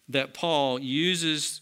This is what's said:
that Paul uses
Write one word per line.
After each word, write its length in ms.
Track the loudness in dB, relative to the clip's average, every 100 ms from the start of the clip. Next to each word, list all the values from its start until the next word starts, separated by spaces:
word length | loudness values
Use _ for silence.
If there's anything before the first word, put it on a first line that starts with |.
| -4
that 240 | -2 -2
Paul 460 | -2 0 2 2 0
uses 800 | -2 0 2 0 0 -2 -2 -8